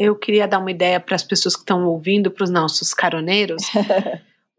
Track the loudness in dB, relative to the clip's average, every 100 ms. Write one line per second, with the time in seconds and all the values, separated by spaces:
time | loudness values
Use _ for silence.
0 | 2 2 2 2 2 0 -2 0 0 0
1 | 0 -4 -2 -2 -2 -4 -2 0 0 0
2 | 0 2 0 0 0 0 0 -2 -2 0
3 | -2 -2 0 0 0 -4 -2 -2 2 0
4 | -2 -8 -14 _ _